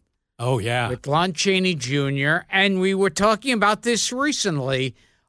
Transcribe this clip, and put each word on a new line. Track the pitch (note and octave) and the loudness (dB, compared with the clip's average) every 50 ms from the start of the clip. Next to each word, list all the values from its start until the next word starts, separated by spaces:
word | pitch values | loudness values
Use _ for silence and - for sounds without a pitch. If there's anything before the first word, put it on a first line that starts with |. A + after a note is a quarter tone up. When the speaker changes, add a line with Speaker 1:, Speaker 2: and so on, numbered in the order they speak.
| _ _ _ _ _ _ _ - | _ _ _ _ _ _ _ -6
Speaker 1:
Oh, | A#2+ B2+ C3 A#2 | -2 0 0 0
yeah. | F#2+ A#2 A#2+ B2 A#2+ A2+ | 0 -2 -2 -2 -2 -2
Speaker 2:
with | B2+ B2 - | -4 -6 -4
Lon | C#3 C#3+ D#3+ F3+ F#3+ E3 | 0 0 0 0 0 -2
Chaney | - - G3 F#3+ F#3 F#3 F#3 F3 | -2 0 0 2 2 2 0 -2
Junior. | C#3+ A#2+ B2 C#3 C#3+ C#3 C#3 C#3 C#3 C#3 D3 D#3+ F3 - - | -2 -4 -2 -2 0 0 0 -2 -2 0 0 0 -2 -2 -2
And | - F#3+ G3 G3+ G3 F#3 | 0 2 2 2 2 2
we | F#3 G3 F#3+ | 0 0 2
were | F#3+ G3 F#3+ | 2 2 0
talking | - - G3 A3 A3 G#3 - C4+ B3 | 2 2 2 2 2 2 0 -2 0
about | G#3+ G3+ G#3 G#3+ G#3 - | 2 2 2 2 0 0
this | A#3+ A#3 G#3 - - B3 | -2 0 0 -2 -2 -2
recently. | B3+ C#4 D4+ - - - G3+ D#3+ C#3+ B2+ C3 C3+ C3 C3 C3 - _ _ _ _ _ _ | -2 -2 -2 -2 -2 -2 -2 -2 -2 -2 -2 -2 -2 -2 -4 -6 _ _ _ _ _ _